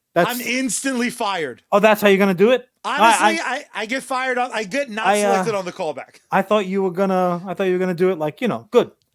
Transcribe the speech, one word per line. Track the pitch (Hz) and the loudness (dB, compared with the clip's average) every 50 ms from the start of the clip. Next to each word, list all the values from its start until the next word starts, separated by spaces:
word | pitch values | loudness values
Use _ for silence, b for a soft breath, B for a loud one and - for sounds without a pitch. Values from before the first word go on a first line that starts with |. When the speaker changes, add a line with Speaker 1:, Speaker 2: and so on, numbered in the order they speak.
| _ _ _ | _ _ _
Speaker 1:
That's | 170 180 220 | 0 0 0
Speaker 2:
I'm | 240 247 233 | 0 -4 -6
instantly | 233 240 254 269 254 - - - 269 262 240 240 240 | -4 -4 -4 -4 -4 -4 -4 -4 -4 -2 -2 -2 -2
fired. | - - 233 202 196 180 156 131 117 - _ _ - | -4 -4 -4 -4 -4 -4 -6 -8 -8 -12 _ _ 2
Speaker 1:
Oh, | 208 | 4
that's | 196 214 214 214 | 6 4 4 4
how | 208 | 4
you're | 208 196 185 | 4 4 6
gonna | 202 196 185 | 4 2 4
do | 165 196 233 262 | 4 4 4 4
it?" | 247 - _ _ _ _ | 2 0 _ _ _ _
Speaker 2:
Honestly, | 202 247 294 214 | -6 0 4 4
Speaker 1:
I, | 226 220 185 185 - | 4 6 6 4 2
I, | 320 330 277 - 247 | 2 0 -2 -4 -6
Speaker 2:
I, | 285 285 - - | -8 -8 -10 -10
I | 190 220 | -10 -6
get | 208 254 269 - | -6 -6 -6 -6
fired | - 269 254 262 262 254 247 | -6 -6 -4 -4 -4 -2 -2
on, | 247 247 240 | -4 -4 -4
I | 220 226 | -6 -6
get | 185 175 277 285 254 | -4 -4 -6 -6 -4
not | 208 214 220 | -6 -2 0
Speaker 1:
I, | 190 208 208 208 | 2 2 2 2
uh, | 202 196 | 2 2
Speaker 2:
selected | 190 185 226 208 | 2 0 -2 -2
on | 196 185 | -4 -6
the | 175 - | -6 -8
callback. | - 185 156 147 131 117 - _ - _ _ | -6 -6 -6 -6 -8 -12 -16 _ -20 _ _
Speaker 1:
I | - 185 190 | 0 0 2
thought | - 214 214 196 | 2 0 0 0
you | 185 190 196 190 | 0 -2 -2 -2
were | 190 170 | -2 -2
gonna, | 185 196 190 190 185 185 180 175 175 175 | -2 0 0 2 0 0 0 -2 -4 -6
I | 196 175 | -10 -6
thought | - 196 | -4 -2
you | 190 180 | 0 0
were | 180 | 0
gonna | 185 185 180 | 0 -2 -2
do | 160 185 185 | 0 0 0
it | 190 156 | 0 -2
like, | 156 151 147 - | -4 -6 -6 -4
you | 254 | -4
know, | 220 135 113 120 - | -4 -4 -4 -6 0
good, | - 240 - 117 - _ _ _ _ | 2 2 2 2 -4 _ _ _ _